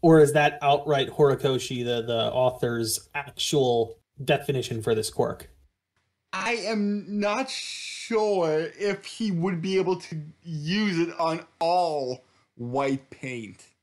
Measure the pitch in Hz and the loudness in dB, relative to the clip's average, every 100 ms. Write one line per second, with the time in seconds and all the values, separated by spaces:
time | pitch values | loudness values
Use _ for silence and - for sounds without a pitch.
0 | 170 160 143 147 147 - 143 143 151 143 | 10 10 8 6 2 2 2 2 2 0
1 | 127 - 143 131 139 127 - 127 120 120 | 0 4 4 4 0 -2 -4 -6 -2 -2
2 | 113 117 110 120 127 - 123 117 113 - | -2 -2 0 2 0 0 -4 -2 -2 -4
3 | - 147 135 - - 151 127 120 113 - | -6 -12 -12 -8 -2 2 2 2 0 -6
4 | _ _ 135 143 - 135 117 113 110 110 | _ _ -2 -2 0 -4 -4 -4 -2 -2
5 | 104 - 120 - - _ _ _ _ _ | -2 -2 -2 -2 -14 _ _ _ _ _
6 | _ _ _ 190 202 233 190 220 202 208 | _ _ _ -6 -4 -4 -2 -2 0 -2
7 | 180 208 202 214 262 - - - - - | -4 -2 0 0 -4 -6 -10 -12 -12 -12
8 | - 226 214 196 165 156 160 - 202 196 | -2 0 2 2 2 0 -2 -4 -4 -4
9 | - - 226 175 175 175 185 190 180 180 | -8 -6 -2 0 0 -2 0 0 0 -2
10 | - 160 151 - 170 156 151 196 208 170 | -4 -10 -12 -16 -10 -8 -4 0 0 0
11 | 170 - 165 160 - _ 165 180 170 151 | -2 0 -2 -2 -8 _ 0 2 2 -2
12 | 131 127 _ _ _ _ 120 131 139 135 | -4 -6 _ _ _ _ -4 -2 0 -2
13 | - - 135 123 107 98 - _ | -6 -14 -10 -10 -10 -16 -20 _